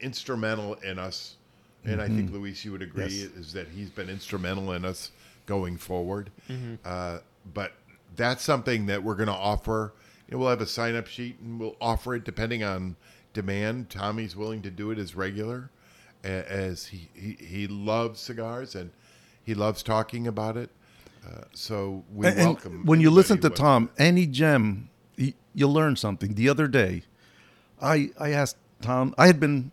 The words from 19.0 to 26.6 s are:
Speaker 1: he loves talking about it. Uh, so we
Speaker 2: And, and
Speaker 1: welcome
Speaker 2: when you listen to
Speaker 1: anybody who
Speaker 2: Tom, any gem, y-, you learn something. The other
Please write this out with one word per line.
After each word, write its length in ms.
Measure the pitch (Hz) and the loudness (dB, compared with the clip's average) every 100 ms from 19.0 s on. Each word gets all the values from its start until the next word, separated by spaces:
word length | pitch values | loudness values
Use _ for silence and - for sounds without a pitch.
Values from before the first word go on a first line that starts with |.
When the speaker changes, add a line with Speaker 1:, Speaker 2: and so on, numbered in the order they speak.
| _ _ _ _ | _ _ _ _
Speaker 1:
he 100 | - | -6
loves 280 | 104 107 - | -2 -2 -2
talking 440 | - 110 107 120 117 | -2 -2 -2 -4 -6
about 280 | 107 110 113 | -4 -4 -6
it. 120 | 120 _ _ _ - _ 85 | -10 _ _ _ -20 _ -20
Uh, 140 | 80 - | -18 -18
so 500 | - - 104 98 95 - | -14 -8 -6 -6 -8 -10
we 140 | 104 107 | 0 2
Speaker 2:
And, 100 | 101 | 6
and 80 | 170 | 4
Speaker 1:
welcome 380 | - 95 - 156 | 4 -4 -2 6
Speaker 2:
when 160 | 160 | 8
you 80 | 156 | 10
listen 280 | 180 185 196 | 10 10 8
to 80 | 151 | 4
Speaker 1:
anybody 140 | 117 | 4
who 40 | 143 | 6
Speaker 2:
Tom, 240 | 123 117 - | 6 4 4
any 300 | 160 180 165 | 6 6 4
gem, 600 | 127 156 139 107 98 - _ _ - | 4 4 6 4 0 -8 _ _ -4
y-, 160 | 135 - _ - | -4 -4 _ 2
you 120 | 143 | 4
learn 280 | 151 156 127 | 4 4 2
something. 400 | 107 90 101 104 | -2 -2 -4 2
The 120 | 131 | 4
other 180 | 143 | 4